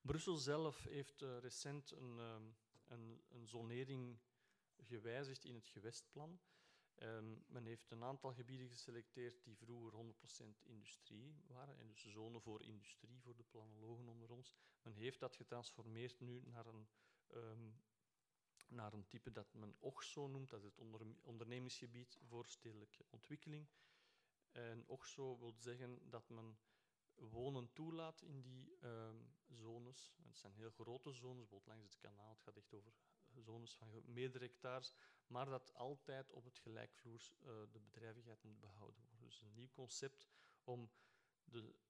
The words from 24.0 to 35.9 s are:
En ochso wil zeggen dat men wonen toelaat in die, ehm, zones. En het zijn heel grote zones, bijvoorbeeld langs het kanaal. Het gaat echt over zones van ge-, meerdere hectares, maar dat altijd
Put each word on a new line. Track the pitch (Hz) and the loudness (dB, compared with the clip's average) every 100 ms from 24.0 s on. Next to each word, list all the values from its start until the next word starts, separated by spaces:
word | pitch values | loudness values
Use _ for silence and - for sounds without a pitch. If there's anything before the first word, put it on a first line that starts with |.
| - - _ _ _ | -20 -20 _ _ _
En | - 117 117 - | -2 0 0 0
ochso | 131 - - 135 123 | -2 -2 2 2 4
wil | 117 | 0
zeggen | 113 120 123 123 123 - | -2 -2 0 0 -2 -2
dat | 120 - | -2 -2
men | 113 110 110 _ - _ _ _ | -4 -4 -6 _ -20 _ _ _
wonen | - 120 113 131 139 120 | -10 -2 4 6 6 2
toelaat | - 160 165 160 160 | 0 2 2 2 0
in | - 139 | -4 -2
die, | 127 127 127 359 | -2 -6 -8 -4
ehm, | 123 113 110 113 120 - - | 0 0 0 -2 -8 -12 -12
zones. | 117 113 117 120 131 - - | -8 -4 -2 -4 -6 -10 -12
En | 165 | -12
het | 113 | -8
zijn | 101 | -8
heel | 101 113 | -2 -4
grote | 110 117 127 151 | -2 0 0 0
zones, | 127 127 127 | 0 -2 -2
bijvoorbeeld | 110 98 104 | -4 -8 -8
langs | 110 | -8
het | 101 - | -8 -8
kanaal. | 104 101 107 | -10 -8 -10
Het | 110 | -10
gaat | - 104 | -10 -10
echt | - | -8
over | 107 104 107 - - - | -8 -8 -18 -20 -20 -14
zones | 127 110 113 117 - | -10 -2 -2 -2 -4
van | 110 | -6
ge-, | 110 | -6
meerdere | - 120 127 127 | -2 4 4 4
hectares, | 123 - 127 127 127 - - - _ | -4 0 2 4 2 -4 -16 -18 _
maar | 123 135 | 6 6
dat | 131 - | 6 2
altijd | - 127 | 2 2